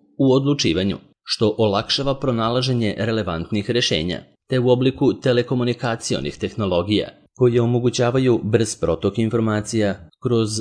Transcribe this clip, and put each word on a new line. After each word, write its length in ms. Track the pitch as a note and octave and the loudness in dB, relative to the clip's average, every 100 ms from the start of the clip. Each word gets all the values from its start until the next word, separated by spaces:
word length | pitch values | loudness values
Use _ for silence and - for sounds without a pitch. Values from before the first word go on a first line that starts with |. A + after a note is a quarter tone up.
| _ - | _ -2
u 140 | C3+ | 2
odlučivanju, 640 | C3 C#3 D3 F#2 E2 G2 - - _ | 2 2 0 0 0 -2 -4 -12 _
što 320 | - - G#2+ - | -10 -2 0 2
olakšava 600 | G#2+ G2+ A2+ - C#3 C3+ | 0 0 -2 -4 -2 -2
pronalaženje 760 | C3 A2+ A2+ B2+ B2+ A#2+ G#2 - | -2 -2 0 -2 0 0 -2 -2
relevantnih 720 | A2+ A2 F2+ E2 E2 G#2 G2 | -2 -2 -2 -4 -4 -4 0
rešenja, 520 | A#2+ - E2+ F2 E2 - _ - | -2 0 -2 -2 -6 -10 _ -4
te 100 | C3 | 0
u 120 | B2 | 2
obliku 500 | B2 C3 C3+ C3+ F#2 | 4 2 2 0 0
telekomunikacionih 1160 | C3+ A#2+ A#2+ B2+ A#2+ A#2 B2 A2+ - G#2 C#2+ - | 0 0 0 -2 -2 -2 -4 -4 -4 -4 -4 -6
tehnologija, 720 | F#2+ - G2 F2 F#2+ G2+ - - _ | -8 -4 0 0 2 0 0 -10 _
koje 260 | - B2 A#2+ | 0 2 4
omogućavaju 800 | A#2 A#2+ A#2+ A#2 B2 C3 C3 A2 | 2 2 0 0 0 2 2 2
brz 320 | G#2+ A2 A2 - | 2 0 0 -2
protok 420 | E2 D#2+ G2+ A2+ | -2 0 0 0
informacija 920 | A2 A2+ A2 G#2+ G#2 A2+ G2+ F#2+ - _ | 0 0 0 -2 -2 0 0 -2 -10 _
kroz 260 | B2 A#2 G#2+ G#2+ | 0 0 0 -4